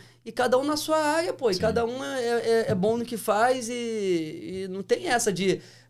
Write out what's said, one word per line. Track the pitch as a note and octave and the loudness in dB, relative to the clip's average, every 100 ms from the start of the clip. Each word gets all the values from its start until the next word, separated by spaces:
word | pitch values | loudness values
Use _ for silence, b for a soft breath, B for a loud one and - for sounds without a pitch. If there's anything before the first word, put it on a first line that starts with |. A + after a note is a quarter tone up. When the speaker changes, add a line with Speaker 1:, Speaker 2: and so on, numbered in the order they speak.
| B B | B B
Speaker 1:
E | A3+ | -10
cada | A3+ B3 B3+ | -2 2 2
um | |
na | C#4+ D4+ | 2 -2
sua | D#4 D#4 | 0 0
área, | D4+ D#4+ F#4 | 2 0 0
pô. | - A#3+ | 0 0
E | |
Speaker 2:
Sim. | F3+ | 2
Speaker 1:
cada | A3 A3 A#3 | 0 0 -2
um | B3+ | -4
é, | C#4 C4+ A#3 | -6 -4 0
é, | A#3+ A3+ A3+ A3 | 0 2 2 2
é | |
bom | G3+ G#3 A#3 | 2 2 0
no | |
que | A3+ A#3 | -2 -4
faz | - G3+ B3 C4 A3+ | 0 4 4 2 -2
e, | B3 A#3 A3 F#3+ F3 D#3 - - F#3 | -4 -4 -2 0 0 -2 -8 -10 -8
e | F#3+ | -8
não | F#3 | -6
tem | F#3+ A#3+ F4+ | -2 0 2
essa | B3 G#3+ | 0 0
de, | F3 F#3+ E3 B B B | 0 2 0 B B B